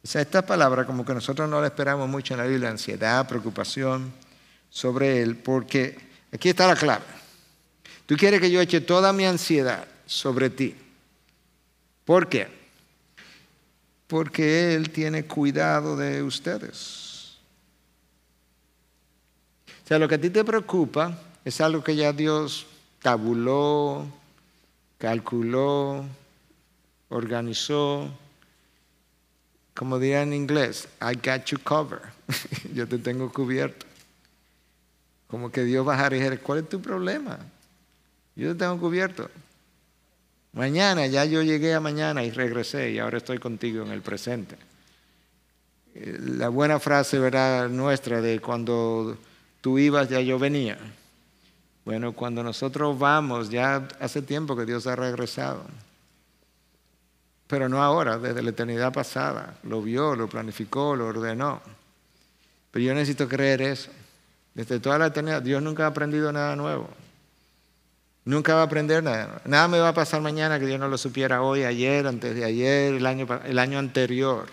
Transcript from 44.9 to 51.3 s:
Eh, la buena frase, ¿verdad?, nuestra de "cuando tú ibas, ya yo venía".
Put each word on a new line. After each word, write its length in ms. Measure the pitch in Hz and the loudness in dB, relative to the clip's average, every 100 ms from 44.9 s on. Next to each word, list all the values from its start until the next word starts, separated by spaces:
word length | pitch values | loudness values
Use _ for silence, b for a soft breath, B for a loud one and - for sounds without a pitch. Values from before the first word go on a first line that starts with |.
| b b b b _ _ _ _ _ _ - | b b b b _ _ _ _ _ _ -16
Eh, 220 | - - | -12 -8
la 300 | 127 123 120 | -6 -2 -2
buena 300 | 123 147 151 | 2 2 2
frase, 380 | 147 143 135 139 | 4 2 2 2
¿verdad?, 520 | 127 131 131 127 123 | 2 2 2 2 0
nuestra 520 | 127 139 135 127 117 | 0 0 0 0 -2
de 180 | 113 113 | 0 -2
"cuando 760 | 117 120 113 117 113 113 113 113 b b b _ | -2 -4 -2 0 0 -2 -4 -8 b b b _
tú 180 | 131 131 | 0 4
ibas, 300 | 147 143 131 | 4 4 2
ya 120 | 131 | 0
yo 160 | 127 127 | 0 0
venía". 400 | 139 143 120 104 110 107 _ _ _ | 0 0 -2 -6 -14 -20 _ _ _